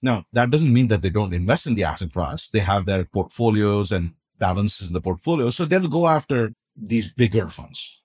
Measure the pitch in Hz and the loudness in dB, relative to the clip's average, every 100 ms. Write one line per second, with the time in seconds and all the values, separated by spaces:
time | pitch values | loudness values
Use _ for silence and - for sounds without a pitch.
0 | 131 113 85 120 123 147 156 120 127 107 | 0 -2 -2 0 2 2 4 4 4 2
1 | 92 92 101 87 90 156 - 110 85 76 | 0 -2 -2 -2 0 0 0 -2 -2 -4
2 | 85 87 78 156 - 107 95 101 92 95 | -6 -4 -4 -6 -4 0 2 2 2 -2
3 | 90 101 92 - 117 107 104 104 98 98 | -2 -4 -4 0 2 4 2 2 0 -2
4 | 85 - _ _ 98 90 104 - 92 87 | -4 -8 _ _ -2 0 -2 -4 -6 -4
5 | - 87 - 165 120 120 165 185 180 156 | -4 -4 -2 0 0 -2 0 0 0 0
6 | 170 156 - 131 110 110 _ - 107 117 | 2 2 0 -2 -2 -6 _ -18 -4 -2
7 | 98 - 120 110 90 - - - - - | -2 0 2 2 -2 -10 -18 -16 -18 -20